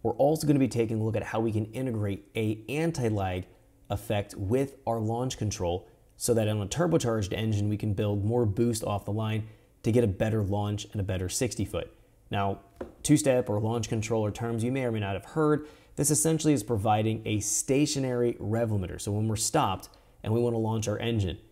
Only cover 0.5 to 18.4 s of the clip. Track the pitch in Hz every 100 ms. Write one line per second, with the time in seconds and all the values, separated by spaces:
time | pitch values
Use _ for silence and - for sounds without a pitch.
0.5 | 143 131 120 110 110 110 110 - 113 113
1.5 | 107 107 120 131 110 104 98 - 120 110
2.5 | 107 - 143 165 160 120 107 95 92 92
3.5 | - - _ - 101 - 104 101 - 98
4.5 | 127 139 - - 117 107 117 127 - 104
5.5 | - 87 90 - - _ - - 113 107
6.5 | 107 98 - 175 165 120 110 92 - 110
7.5 | 107 104 104 107 98 104 101 101 120 117
8.5 | 98 117 110 - 101 - 104 107 110 107
9.5 | - _ _ 120 117 117 95 110 110 95
10.5 | 101 104 104 - 107 95 92 90 - 123
11.5 | - 98 85 - - _ _ - 104 98
12.5 | 98 - - - - - 147 147 127 123
13.5 | 104 110 120 110 113 110 113 104 98 117
14.5 | 113 117 135 127 110 101 98 - 156 151
15.5 | 147 151 - - - 143 151 160 160 156
16.5 | 139 107 113 107 107 110 110 110 107 -
17.5 | - - 135 147 139 131 123 120 -